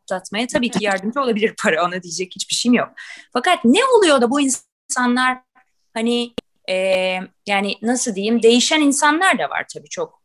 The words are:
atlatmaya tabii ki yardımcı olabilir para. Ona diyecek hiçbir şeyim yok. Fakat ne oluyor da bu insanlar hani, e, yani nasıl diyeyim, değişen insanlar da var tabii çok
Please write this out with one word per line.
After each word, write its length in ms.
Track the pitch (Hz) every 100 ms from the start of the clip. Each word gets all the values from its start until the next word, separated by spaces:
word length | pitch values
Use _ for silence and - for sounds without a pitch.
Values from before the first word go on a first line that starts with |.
atlatmaya 460 | - 185 - 208 247
tabii 240 | 302 240
ki 140 | -
yardımcı 360 | 202 196 202 262
olabilir 340 | 262 220 208 -
para. 220 | 214 160
Ona 180 | 175 180
diyecek 300 | 180 160 185 -
hiçbir 180 | -
şeyim 200 | - 240
yok. 140 | 233 - - - - -
Fakat 320 | 247 247 349
ne 160 | 233 311
oluyor 360 | 523 480 370 277
da 100 | 233
bu 100 | 285
insanlar 960 | 277 247 _ _ _ - 247 247 254 254 _ _ _ _ _
hani, 400 | 226 226 240 240 - - _ -
e, 60 | 185 190 185 185 185 185 _ -
yani 280 | 202 202 -
nasıl 320 | 220 247 254
diyeyim, 280 | 190 202 233
değişen 380 | 226 240 240 311
insanlar 580 | 285 269 294 302 381 254
da 120 | 151
var 160 | - -
tabii 140 | - -
çok 340 | - 160 _